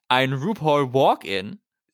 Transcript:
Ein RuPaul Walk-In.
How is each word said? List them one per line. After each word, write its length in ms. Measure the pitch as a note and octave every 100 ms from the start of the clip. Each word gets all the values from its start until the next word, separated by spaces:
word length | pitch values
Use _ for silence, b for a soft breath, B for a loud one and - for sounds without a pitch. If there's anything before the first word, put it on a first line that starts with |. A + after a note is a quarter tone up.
| -
Ein 240 | B2+ C3
RuPaul 600 | C3+ D#3 A3+ D#3 D3 C3+
Walk-In. 680 | C3 D#3+ B3+ - F#2+ G2+ - _ _ _